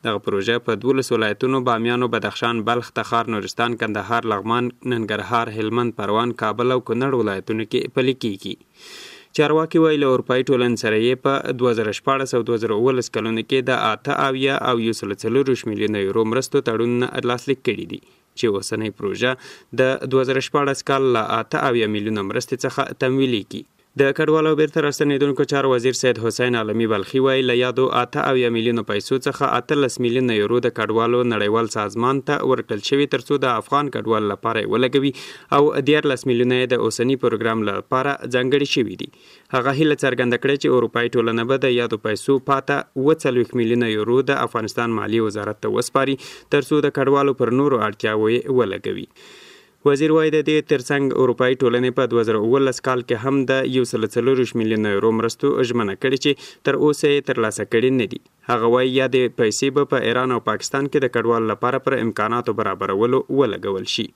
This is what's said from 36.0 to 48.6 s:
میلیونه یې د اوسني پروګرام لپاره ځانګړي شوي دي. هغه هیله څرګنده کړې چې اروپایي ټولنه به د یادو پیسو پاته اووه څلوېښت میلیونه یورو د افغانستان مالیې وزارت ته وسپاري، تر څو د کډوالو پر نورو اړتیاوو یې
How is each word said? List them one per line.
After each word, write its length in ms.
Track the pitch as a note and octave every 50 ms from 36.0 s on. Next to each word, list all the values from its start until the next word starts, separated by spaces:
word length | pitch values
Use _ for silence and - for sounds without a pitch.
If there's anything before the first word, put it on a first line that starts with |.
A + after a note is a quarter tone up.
| D3 D3 C3 A#2+ - C3+
میلیونه 300 | B2 A#2+ B2 B2 B2+ B2+
یې 100 | B2+ B2 B2+
د 100 | A#2 -
اوسني 320 | A2+ A2 - A#2+ B2+ C3+ B2 -
پروګرام 420 | A#2+ A2+ G#2 A2+ A2+ A2 A2+ G#2+ G2+
لپاره 440 | G2 F#2+ - _ - C3 C3+ C#3+ C#3 - - A#2+ B2
ځانګړي 320 | B2 B2+ C3 C3+ E3+ C#3+ C3+ C3+
شوي 260 | C#3+ A#2+ G2+ F#2 - -
دي. 80 | - _ _ _ - - - _ _ -
هغه 180 | C3 A#2+ C3+ C3+ C3+
هیله 180 | D#3+ D3+ D3 - -
څرګنده 360 | C3+ B2 B2 B2+ B2 A#2+ A#2+ -
کړې 120 | C#3 C#3+ C#3 -
چې 160 | D3 C3 B2+
اروپایي 340 | A#2 A2+ - A#2 A#2+ A#2+ -
ټولنه 320 | A#2+ A#2 A#2 A2+ A2+ A#2 A#2+
به 140 | C3+ C3 C3
د 100 | C3+ B2 A#2+
یادو 220 | A#2+ A2+ A2+ G2+ _
پیسو 320 | G#2+ G#2+ G2 - - C#3 C3+ - - C#3
پاته 260 | C3+ - - C#3+ C#3
اووه 400 | - _ _ C#3 C3 D3 D#3+ D#3+ -
څلوېښت 380 | D3 B2+ B2 A#2+ - - B2+ A#2
میلیونه 280 | A2+ A#2+ A#2+ A#2+ A2+ A2
یورو 260 | G#2+ G#2+ A2 A#2+ C3 C3+ B2+
د 100 | C#3 C3+ B2
افغانستان 500 | A2+ - A#2+ G#2+ G2+ - - A#2+ A#2 A2+ G#2+
مالیې 260 | G2+ G2+ G#2+ A2+ A2
وزارت 340 | G#2+ G2+ G#2+ G2+ G#2 G#2+ _ -
ته 100 | A2 G#2 A2
وسپاري، 360 | - - _ C3+ C3+ C3+ C#3 C3 -
تر 480 | - - - - _ - C#3+ C#3 -
څو 100 | D#3 D3+ D3 C#3+
د 80 | C#3 -
کډوالو 380 | C3+ C3+ C#3 C#3+ C#3 C#3 C3 - B2+
پر 100 | A2+ A#2 C3 C#3+
نورو 220 | D3 C3+ A#2 G#2+ G#2+
اړتیاوو 420 | G2+ _ - A2 A2 G#2+ A2 G#2+ A#2
یې 220 | A#2+ - - C3+ B2